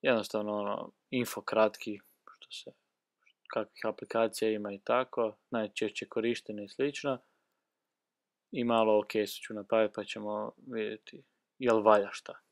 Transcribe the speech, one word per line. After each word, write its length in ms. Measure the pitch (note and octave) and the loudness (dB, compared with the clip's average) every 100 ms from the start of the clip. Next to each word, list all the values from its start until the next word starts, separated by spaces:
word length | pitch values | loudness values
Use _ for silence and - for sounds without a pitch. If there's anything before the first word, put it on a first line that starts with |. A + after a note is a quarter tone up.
Jednostavno, 540 | C#3 A#2 G2+ G#2+ G#2 G#2 | 4 2 2 -4 -2 -4
ono, 340 | G2+ G2+ - _ _ | -4 -6 -8 _ _
info 320 | C3 A#2+ - | -4 -4 -6
kratki, 580 | - A2 A2 G#2 - G2+ _ _ - - | -2 4 4 4 -10 -10 _ _ -20 -20
što 120 | - | -16
se, 200 | - - _ _ _ _ _ _ _ _ | -16 -16 _ _ _ _ _ _ _ _
kakvih 380 | - G#2 - A2 | -6 -6 -6 -6
aplikacija 640 | - - A2+ A2+ A2 A2 | -6 -4 0 0 2 0
ima 220 | G#2+ G#2 | 0 -4
i 60 | G2+ | -8
tako, 580 | - A#2+ B2+ - A2+ G#2 _ | 0 0 0 -2 -2 -4 _
najčešće 540 | A#2+ G#2+ - G#2+ - - | -4 -4 -4 -4 -4 -6
korištene 600 | - A2+ A#2 - G#2 G2+ | -2 -2 -2 -6 -12 -12
i 40 | |
slično. 480 | - C#3 C#3+ C#3+ B2+ _ _ _ _ _ _ _ _ _ _ _ _ _ | -4 -4 -4 -4 -6 _ _ _ _ _ _ _ _ _ _ _ _ _
I 120 | D3 | -4
malo 360 | A#2+ A#2 A2 G#2+ | 2 4 6 4
o 40 | |
case-u 400 | G#2 A2 G#2 - | 4 0 -2 -4
ću 100 | - | -10
napraviti, 400 | G#2+ G2+ A2+ G#2+ - | -12 0 2 2 0
pa 80 | |
ćemo 480 | G2+ - G#2 G#2 A2 - | -8 -8 -6 -6 -6 -10
vidjeti 680 | - A#2 G#2+ A2 - C3+ _ _ _ _ | -12 -6 -6 -8 -14 -20 _ _ _ _
jel 240 | B2 A2+ | 2 6
valja 280 | G#2 G#2+ G2 | 8 8 6
šta. 280 | - - - _ | -6 -12 -16 _